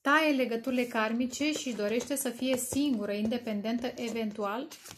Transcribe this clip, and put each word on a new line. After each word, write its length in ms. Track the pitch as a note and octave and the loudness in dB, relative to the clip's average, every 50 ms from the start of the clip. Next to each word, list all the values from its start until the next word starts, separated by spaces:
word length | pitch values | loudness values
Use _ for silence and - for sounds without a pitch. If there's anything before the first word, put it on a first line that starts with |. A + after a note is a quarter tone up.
taie 320 | _ C#4 C#4+ D#4 D#4+ D4+ D4 | _ 6 6 6 6 6 4
legăturile 540 | B3+ B3+ A3 A#3 A3+ A#3 C4+ B3+ B3 B3 | 4 2 2 0 -2 -2 0 0 0 0
karmice 640 | B3 - A#3 G#3+ A3 A3+ A#3 B3+ B3 - - C#4 D4+ D4+ | 2 2 0 0 2 2 0 0 -2 -2 0 0 0 0
și 140 | D4 - | 0 -2
își 100 | C4 A#3 | -4 -2
dorește 380 | G3+ G#3 G#3 A3 A#3+ A#3+ - - | -2 0 0 0 0 0 -2 -4
să 160 | - - B3+ | -2 -2 -4
fie 260 | A#3 - B3+ B3+ B3+ | -4 -2 0 0 0
singură, 560 | B3 - - - C4+ C#4+ D4 C4 G#3+ G3+ G3+ G3+ | 0 0 -2 0 2 2 2 2 0 0 -2 -2
independentă, 760 | G#3 G#3+ A3+ A3+ A#3+ A#3+ A3+ G#3+ G#3 G3 A3 A#3 A#3+ A#3+ | 0 0 0 -2 -2 -4 -2 -4 -2 -2 -2 -2 -2 -2
eventual 840 | A#3+ A#3+ - B3 A#3 A3 A#3 A3 G#3+ G#3 - G#3 G3+ G3+ A#3 C#4+ D#4+ - - - - - | -4 -4 -4 -4 -4 -2 -2 -2 -2 -2 -2 -2 -2 -2 -2 -4 -8 -10 -16 -16 -18 -18